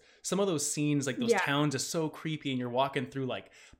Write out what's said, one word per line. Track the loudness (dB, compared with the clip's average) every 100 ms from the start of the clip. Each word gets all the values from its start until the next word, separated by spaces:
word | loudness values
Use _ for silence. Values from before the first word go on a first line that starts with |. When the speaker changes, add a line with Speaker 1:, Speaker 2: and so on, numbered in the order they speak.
| -20 -14
Speaker 1:
some | -2 0
of | 2
those | 0 0
scenes, | 0 2 2 0
like, | 0
those | 2
Speaker 2:
Yeah. | 2
Speaker 1:
towns | 2 2 2
are | 0
so | -2 -2 -2
creepy, | -4 -6 -4 -2
and | -2
you're | 0
walking | 0 0 0 -4
through, | -4 -4
like, | -6 -10 -20 -20